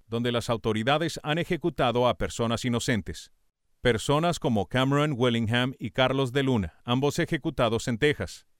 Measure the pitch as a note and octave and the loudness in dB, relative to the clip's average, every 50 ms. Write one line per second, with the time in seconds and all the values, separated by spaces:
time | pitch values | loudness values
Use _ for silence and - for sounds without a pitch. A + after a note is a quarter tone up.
0 | - - A2+ A#2 A#2+ B2 A#2+ A#2 G#2+ - A#2 A2 - A#2 G#2+ A2 A2 C3+ C#3+ D#3 | -10 -6 -4 -2 -2 0 0 -2 -2 -2 -4 -2 0 0 0 0 2 2 2 2
1 | E3+ D3+ - - - D3 D3+ E3+ D#3+ - F#3 D3+ - F3 - - C#3 A#2+ A#2 B2 | 0 -4 -6 -6 -4 -4 -2 -2 -2 -2 -4 -2 -2 -4 -2 0 0 2 2 2
2 | B2 A#2+ G#2+ - G2+ F2+ - - A#2 A#2 A#2 - - B2 A#2+ A#2 - - B2 G2+ | 2 2 2 0 -4 -4 -2 -2 -2 -2 -2 -2 0 -2 -2 0 0 0 -2 -2
3 | - - E2+ - - - _ _ _ _ _ _ _ _ _ _ - B2 A2+ G#2 | -2 -6 -12 -14 -16 -20 _ _ _ _ _ _ _ _ _ _ 2 2 2 2
4 | - - C#3 D3+ E3+ F3 D#3+ - - C#3+ A2+ G2+ F#2 - - B2+ C3 C3+ C#3+ C#3+ | 2 0 0 2 2 0 -2 0 0 0 2 2 0 0 0 0 2 2 2 2
5 | D3 D#3 C3+ A2 B2+ B2 A#2 A#2 A2+ G#2 A#2+ A#2+ B2+ C3 B2+ - - G#2+ - C3 | 2 0 2 2 2 2 2 2 2 2 2 2 0 0 -2 -6 -10 -6 0 0
6 | C3 B2+ C3 C3+ C3+ B2 A#2 C#3+ C3+ C3+ B2+ A2 F#2 E2 - _ _ A#2+ B2 C3+ | 2 2 2 0 -2 0 0 0 2 2 2 0 0 -2 -8 _ _ -2 0 2
7 | C#3+ C#3+ - - D#3+ - E3+ D3+ - D#3+ C#3 - B2 A2 A2+ A2+ - C3+ A#2+ G#2+ | 2 0 0 -2 -2 -2 -4 -4 -4 -4 0 0 2 2 2 0 -2 -2 0 2
8 | D3 D3+ C3+ - F#2+ - - - - _ _ _ | 2 2 2 0 -4 -8 -10 -16 -20 _ _ _